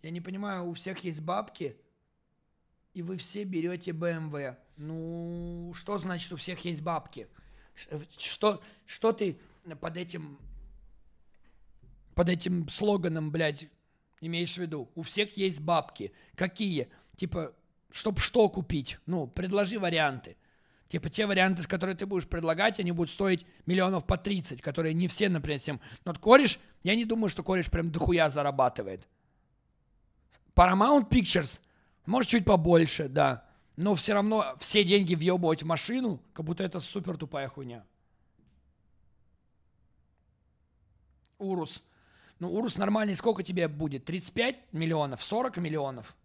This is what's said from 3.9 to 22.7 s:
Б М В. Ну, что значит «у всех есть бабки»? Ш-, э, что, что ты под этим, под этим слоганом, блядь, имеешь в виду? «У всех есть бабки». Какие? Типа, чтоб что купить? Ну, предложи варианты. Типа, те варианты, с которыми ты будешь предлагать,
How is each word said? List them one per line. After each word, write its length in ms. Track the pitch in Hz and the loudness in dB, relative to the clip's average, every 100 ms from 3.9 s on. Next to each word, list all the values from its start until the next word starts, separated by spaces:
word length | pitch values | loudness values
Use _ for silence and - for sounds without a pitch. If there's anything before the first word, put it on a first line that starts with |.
Б 180 | 160 175 | -4 -4
М 200 | 165 156 | -4 -6
В. 260 | 147 135 127 _ - | -6 -8 -10 _ -14
Ну, 960 | 151 160 165 170 170 170 170 175 170 | -10 -8 -8 -8 -8 -8 -8 -10 -12
что 240 | 170 - 202 | -12 -6 -6
значит 340 | 175 175 - | -4 -6 -8
«у 40 | 151 | -10
всех 280 | - 180 | -8 -8
есть 180 | 175 160 | -6 -6
бабки»? 460 | 160 165 - - 104 - - - _ | -4 -6 -6 -18 -18 -20 -20 -20 _
Ш-, 140 | - - | -20 -12
э, 100 | 151 160 - | -12 -12 -10
что, 460 | - - 214 202 - - - | -8 0 0 0 -10 -20 -16
что 260 | - 226 | 0 0
ты 260 | 226 202 - - _ 170 147 | 2 -2 -4 -16 _ -18 -10
под 180 | 170 165 | -10 -8
этим, 400 | 175 175 151 139 - - - - - - - _ - - - - - - - - - | -10 -10 -12 -16 -18 -18 -18 -20 -20 -20 -20 _ -20 -20 -20 -20 -20 -20 -20 -20 -8
под 160 | - 175 | 0 2
этим 380 | 175 180 180 151 | 2 0 -2 -2
слоганом, 600 | - 208 202 170 160 156 | -2 2 2 0 -4 -4
блядь, 380 | 160 156 143 160 _ _ _ _ _ | 0 -2 -2 -14 _ _ _ _ _
имеешь 320 | 160 170 170 | -6 -4 -4
в 40 | 180 | -6
виду? 320 | 170 151 - | -8 -8 -10
«У 80 | - | -10
всех 340 | 160 202 208 196 | -6 -4 -4 -2
есть 240 | 190 151 | -2 -2
бабки». 520 | 151 170 - - 101 - - | 0 0 0 -12 -12 -12 -20
Какие? 540 | - 185 - 202 156 120 - _ - | -4 -4 -2 -2 -2 -4 -10 _ -8
Типа, 380 | 185 175 156 _ _ _ _ | -6 -4 -8 _ _ _ _
чтоб 280 | - 220 185 | -6 -2 0
что 300 | - 254 208 | 2 4 4
купить? 500 | 190 156 160 127 - | 2 -4 -4 -4 -12
Ну, 220 | - 175 131 | -4 -4 -4
предложи 520 | - 180 202 196 220 | -6 -2 0 0 0
варианты. 600 | 180 165 151 131 - - _ _ _ _ _ | 0 2 2 0 -12 -20 _ _ _ _ _
Типа, 220 | 170 160 | -6 -4
те 160 | - 208 | -2 0
варианты, 360 | 190 185 180 | 4 4 2
с 40 | 160 | -2
которыми 300 | 185 185 175 | -2 -2 -4
ты 100 | 196 | -2
будешь 200 | 190 - | -4 -2
предлагать, 540 | 170 165 160 214 | -2 0 2 2